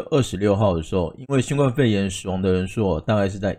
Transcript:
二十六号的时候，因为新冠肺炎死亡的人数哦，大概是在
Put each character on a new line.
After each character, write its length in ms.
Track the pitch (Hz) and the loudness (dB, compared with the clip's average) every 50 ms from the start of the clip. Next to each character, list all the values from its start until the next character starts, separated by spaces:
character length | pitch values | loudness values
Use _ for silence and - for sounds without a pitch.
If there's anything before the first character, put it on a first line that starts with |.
| - - | 2 2
二 100 | - 139 | 0 0
十 140 | 117 - - | 0 0 -2
六 180 | 92 101 104 98 | 0 2 2 2
号 220 | 98 113 101 90 | 4 2 2 2
的 80 | 82 78 | 0 -2
时 100 | - 98 | -2 -2
候， 200 | 92 87 76 - - | 0 0 -2 -4 -10
因 80 | 131 - | -8 -2
为 120 | 139 131 | 0 0
新 140 | 120 - 143 | 0 0 0
冠 180 | 143 143 131 117 | 2 2 2 2
肺 160 | 147 135 113 | 2 2 4
炎 220 | 104 98 98 98 | 4 2 0 -2
死 160 | 95 - - 98 | -4 -6 -6 -6
亡 140 | 92 92 | -4 0
的 100 | 95 95 | 0 2
人 160 | 92 92 92 95 | 2 2 0 -2
数 280 | - 117 107 95 82 | -2 -2 0 0 0
哦， 40 | 78 | -2
大 160 | - - 110 | 0 0 0
概 140 | 104 98 95 | 2 2 0
是 100 | 98 98 | -2 -2
在 180 | 98 98 - | -4 -4 -4